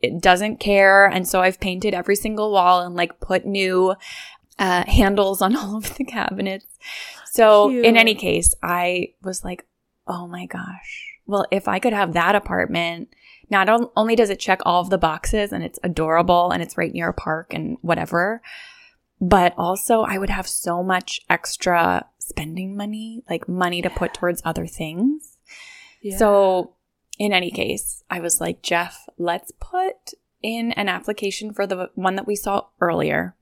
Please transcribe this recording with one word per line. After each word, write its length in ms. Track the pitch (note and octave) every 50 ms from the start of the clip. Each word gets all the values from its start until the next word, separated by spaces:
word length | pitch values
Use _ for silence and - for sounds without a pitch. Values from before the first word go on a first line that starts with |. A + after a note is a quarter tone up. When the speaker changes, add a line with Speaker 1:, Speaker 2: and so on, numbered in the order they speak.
Speaker 1:
it 200 | - B2 D3+ E3+
doesn't 380 | E3 F#3+ F3+ F3+ G3+ G#3+ G#3+ -
care. 460 | - G3+ G3+ G3 G3 G3 G3 G3 G3
And 220 | G3 F#3+ F#3+ F#3 F3
so 140 | - F#3+
I've 180 | F#3 F#3 F#3+ -
painted 340 | - G3 F#3 F#3 F#3+ G#3+ F#3+
every 220 | F3+ F3+ - G3+
single 360 | G3+ - A3 G#3+ G#3 G#3+ G#3+
wall 300 | G#3 G3 F3+ F3+ F3+ F3+
and, 140 | F3 F3+ F3
like, 240 | F3 F3 F3 - _
put 260 | - - F#3 F#3 -
new, 500 | - G3+ G3 F#3+ F#3 F#3 F#3 F#3 F#3 F#3+ F#3 - - - - - - - - _ _ _ _
uh, 240 | G3+ F#3 F3+ F3+ -
handles 560 | - - - A3 G3 G3+ G3+ G3+ G3 G3 F#3+
on 140 | G3+ F#3 A3+
<laughs> 0 |
all 220 | D4+ A#3+ G3 G#3 A3
of 180 | G#3 - - -
the 60 | C4+
cabinets." 640 | - - A#3 - - - G3 G3 G3 F#3+ G3 - _ - _ - - - - - - - - - -
So 380 | - - A3+ G#3+ G#3+ G#3 G#3 G#3
Speaker 2:
Cute. 160 | C4 B3 A#3
Speaker 1:
in 120 | A3+ A3+ A3+
any 160 | A3+ A3+ G#3+
case, 400 | - - F3+ E3+ F3 E3+ - - -
I 520 | - F3 F3 F3 F3 F3 F3+ F3+ F3 - _ _ _
was 200 | F#3+ F#3 - -
like, 220 | F#3 F3+ F3+ - _ _ _ _ _ _ _ _ -
"Oh 200 | F3+ F3 F3 F3
my 180 | F3 F3+ F3+
gosh. 640 | F3+ - F3+ F3+ F#3 F#3 F#3 - - - - - - - _ _
Well, 200 | - G3 G3+ - -
if 160 | - G3 - -
I 120 | G3 F#3+
could 140 | - B3+ A3
have 200 | G3+ G3+ E3+ E3
that 220 | F3 E3+ F3+ G#3
apartment," 760 | G#3 G3 - - F3+ - - - E3+ E3+ E3+ E3+ E3+ - - _ _ _ - - _ _ _
not 180 | G#3+ G3 F#3+ G3
on-, 200 | A3 A#3 A#3+ A3+ _ -
only 180 | A3 A3+ A#3 A3
does 120 | A#3 G3+
it 100 | G3 F#3
check 200 | - - F#3+ F#3+ -
all 160 | - F3 F3+
of 80 | F3 F#3+
the 80 | F#3+ F#3
boxes 540 | E3+ D#3+ D#3 D#3+ - - - G#3+ G#3 G3+ G3+
and 80 | F3+ E3+
it's 160 | - - - -
adorable 680 | F3+ E3 - D#3+ D#3+ D#3+ E3 F3 F3+ F3+ F3 F3 F3+
and 100 | F3+ F#3 E3+
it's 140 | E3 - -
right 160 | E3+ E3 -
near 160 | - E3+ E3+
a 40 | F3
park 400 | - - - D#3 D#3+ - _ -
and 240 | D#3 D#3 - - -
whatever, 600 | - E3+ E3+ E3+ E3 E3 - E3+ F3 G3 A3 A#3 _ - - - - - - _ _ _ _ _ _ _ _ _
but 340 | F#3+ F3+ G#3+ G3 F3+ F3+ - -
also 440 | E3+ F3 F#3 G3 - - A#3+ A3
I 160 | G#3+ - G3 F#3+
would 120 | G3 F#3+
have 180 | - G3 F#3 -
so 340 | - - - F#3 E3+ F3 F3+
much 360 | F#3+ F#3 F3+ F3+ - - - _ _
extra 760 | F3 E3+ - - - - - F#3 F3+ E3 E3 F3+ F2+ - - _ _ _
spending 560 | - - - - D3 D3+ D#3+ F3 F#3+ F#3+ G3 G3+
money, 460 | G#3 G#3 G#3+ G#3+ A3 A3+ A3+ A#3 - _
like, 180 | F3+ E3+ - -
money 320 | F3+ F3+ F3+ F3 F3 F3
to 80 | F3 F#3
put 220 | - - F3+ E3+
Speaker 2:
Yeah. 80 | - -
Speaker 1:
towards 220 | - F3+ F3 E3+ -
other 200 | E3+ E3 E3+ E3
things. 720 | E3 - - E3+ D#3 D#3 E3+ G#3 C4 D4 D#4 - - _ _ _ _ - - - - - - - - _ _
Speaker 2:
Yeah. 140 | _ G#3 G3 F#3+
Speaker 1:
So 560 | A3+ G#3 G3+ G3+ G3 F#3+ F#3 F#3 F3 - _ _ _ _ _ _ _ _ - _
in 140 | G#3 G#3 G3+
any 180 | F#3 F3+ F3
case, 520 | - - F#3+ - - G#3 - - - - _ _
I 100 | F#3 F3+
was 180 | E3 F3 E3 -
like, 200 | E3+ E3+ E3+ _
"Jeff, 460 | - - F3+ E3+ F3 F3 - - - - _ _
let's 340 | F3 F3 E3+ F#3 - - - _
put 540 | - - - F4+ F#4 F#4+ - _ _ - - _ _ _ _ _
in 300 | - G#3+ A3+ A#3 A3+ A#3 -
an 140 | - G3+ G3+
application 640 | F3+ F3+ - - G#3+ G#3 - G3 F#3+ - G#3+ G#3+ G#3
for 140 | - G3+ G3
the 220 | - F3+ F#3 - _
one 200 | - F#3 F#3 F#3+
that 120 | G3 - -
we 80 | G#3 G3
saw 280 | - G#3 G3 G3+ - _ _ _
earlier. 560 | - F3 E3 E3+ D#3 - C#3+ D3 E3+ F#3 F3+ _